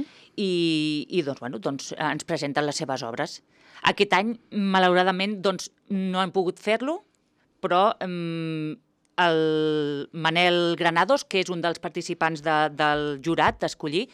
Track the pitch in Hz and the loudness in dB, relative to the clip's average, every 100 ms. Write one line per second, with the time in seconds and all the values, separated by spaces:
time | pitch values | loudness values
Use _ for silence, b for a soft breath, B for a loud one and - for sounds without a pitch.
0 | 285 B B - 196 175 170 156 151 151 | -6 B B -4 -2 0 0 0 0 -4
1 | - 185 139 131 123 123 147 139 - - | -2 -4 -2 -6 -8 -6 -6 -6 -8 -6
2 | 151 147 - 165 143 143 147 139 147 131 | -4 -4 -4 -4 -2 -2 -2 -2 -4 -4
3 | 127 120 147 - _ B B B 175 - | -6 -6 -6 -8 _ B B B 0 2
4 | 202 185 214 233 _ 208 196 190 185 180 | 2 2 0 -4 _ -2 2 4 6 6
5 | 185 185 196 208 185 185 - - _ 190 | 4 2 -2 -2 -2 -2 -8 -16 _ -2
6 | 190 185 185 196 185 185 - 220 254 349 | 0 0 0 0 -2 -2 -2 0 0 -6
7 | - _ _ _ _ _ 185 175 202 - | -10 _ _ _ _ _ 0 4 4 2
8 | 185 175 170 165 160 160 156 - _ _ | -4 -4 -4 -4 -6 -6 -6 -10 _ _
9 | _ - 175 160 160 156 156 151 147 143 | _ 0 4 4 2 2 2 0 -2 -4
10 | - 165 160 165 180 175 170 165 170 170 | -8 -4 0 4 4 4 2 2 2 4
11 | 190 277 - 190 175 175 165 165 170 170 | 4 2 0 -2 -2 -2 -2 -4 -6 -8
12 | 165 170 165 160 151 151 151 147 151 147 | -8 -2 -2 0 0 2 2 0 0 0
13 | 147 143 156 160 160 - 165 - 160 156 | -2 -4 -2 2 2 2 -4 -6 -4 -4
14 | 254 | -4